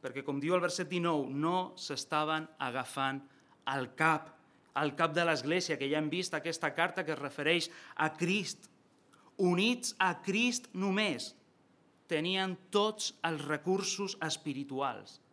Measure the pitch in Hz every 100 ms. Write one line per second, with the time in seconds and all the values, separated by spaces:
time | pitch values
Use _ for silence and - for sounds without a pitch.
0 | 131 127 139 139 147 180 170 175 147 180
1 | 170 156 131 139 160 180 185 - - 139
2 | - 151 151 156 160 - 135 123 127 -
3 | 135 135 139 - _ - - 135 127 -
4 | 160 156 - - _ _ _ - 147 139
5 | 165 151 170 156 123 175 175 147 135 151
6 | 156 175 180 156 165 160 160 131 170 -
7 | 135 156 139 - 147 170 165 - - -
8 | 156 156 170 202 185 - - _ _ _
9 | _ - - _ 185 175 214 247 - -
10 | 190 165 - 196 247 240 - 185 196 190
11 | 214 131 - - _ _ _ _ _ _
12 | _ 160 165 190 190 180 - 208 208 214
13 | - - 165 160 143 151 175 190 190 -
14 | 196 - 160 143 - 131 139 135 139 107
15 | 101 - _